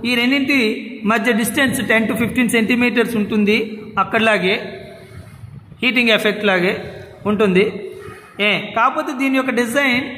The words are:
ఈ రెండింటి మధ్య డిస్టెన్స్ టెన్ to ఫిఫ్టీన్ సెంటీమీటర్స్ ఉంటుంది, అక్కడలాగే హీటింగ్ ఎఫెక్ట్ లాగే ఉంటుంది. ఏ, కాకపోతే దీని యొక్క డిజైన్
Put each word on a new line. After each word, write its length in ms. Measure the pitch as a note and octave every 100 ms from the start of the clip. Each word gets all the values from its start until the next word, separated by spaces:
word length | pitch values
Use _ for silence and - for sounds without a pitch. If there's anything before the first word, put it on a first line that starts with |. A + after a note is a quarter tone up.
| A#3
ఈ 40 | B3
రెండింటి 380 | A#3+ C#4+ C4+ C#4 A3 - - - G3+
మధ్య 200 | A3+ A#3+ A3
డిస్టెన్స్ 400 | A#3 - C4+ - G#3
టెన్ 160 | A3+ A3
to 60 | A#3
ఫిఫ్టీన్ 300 | A#3 B3 A#3+ A#3+
సెంటీమీటర్స్ 600 | G#3+ A#3+ A#3+ A#3+ A#3 A#3
ఉంటుంది, 360 | G3+ G#3+ G3+ A3 - - - -
అక్కడలాగే 500 | F#3 A3+ A3 G#3 F3+ A3+ - - - - - - - - - - - -
హీటింగ్ 320 | B3 B3 A#3+ G#3
ఎఫెక్ట్ 280 | G#3+ G#3 G#3
లాగే 240 | F#3 F3+ - - - - - G3
ఉంటుంది. 360 | G#3 G#3 F3+ - - - - - - - - G#3
ఏ, 40 | F#3 - A3
కాకపోతే 360 | B3 D4+ D4+ B3+
దీని 160 | C4+ C4
యొక్క 140 | C4 A#3
డిజైన్ 440 | A#3+ C4 C#4 B3 D4+